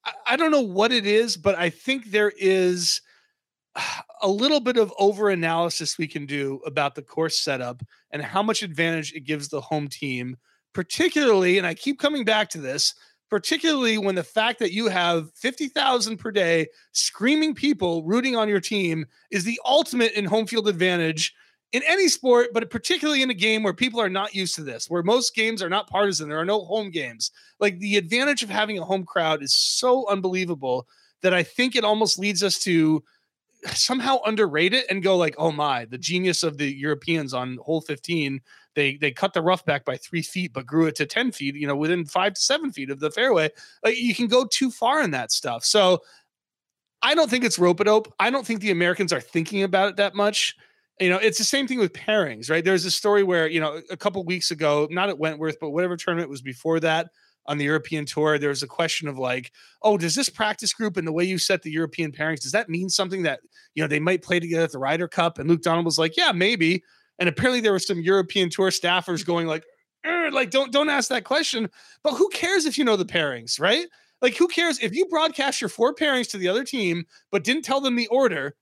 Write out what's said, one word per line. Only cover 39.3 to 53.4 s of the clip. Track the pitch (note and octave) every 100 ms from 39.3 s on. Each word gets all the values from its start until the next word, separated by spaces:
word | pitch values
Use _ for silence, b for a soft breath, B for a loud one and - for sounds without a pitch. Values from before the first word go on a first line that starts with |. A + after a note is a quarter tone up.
the | F3+
rough | E3 F#3
back | - C#3+
by | - B2+
three | - E3+
feet, | D#3 F3+ F3+
but | B2+ B2
grew | D#3 E3
it | D#3
to | D3
ten | A3 B3+
feet, | - C#3 C#3+
you | C#3+
know, |
within | C#3 D#3 F3+
five | D#3 F#3 G3
to | F#3+
seven | - D4 D4
feet | E3 C3+
of | C#3
the | D3+
fairway." | F3 C4 F#3 D3+ B B B
Like, | A3 B3
you | A#3+
can | G#3 A#3+
go | B3
too | B3 - C4+
far | - A3+ D4+
in | A3+
that | C#3 A#2
stuff. | - C3 A#2
So | - G#3 F#3 F3+ b b b _ _ _ _ _ _ _
I | B3
don't | D#4 D4
think | B3
it's | A#3+ -
rope-a-dope. | F3 E3+ G#3 G#3+ A3 -
I | G#3+
don't | C4+ A3+
think | A3
the | G#3
Americans | E3+ F3 F3 F3+
are | C#3
thinking | - E3 D#3+ G3+
about | F#3+ F#3+ G3+
it | F#3+
that | G3+
much. | G3 G3+ G#3+ - - b b b _
You | F#3
know, | F#3
it's | A3 G#3+
the |
same | A3 C#4 C4
thing | B3+
with | G3
pairings, | - - G#3+ D#3 A2 A#2+
right? | D#3+
There's | E3+ F#3+
a | F3
story | F3+ G#3 G#3
where, | G3 F3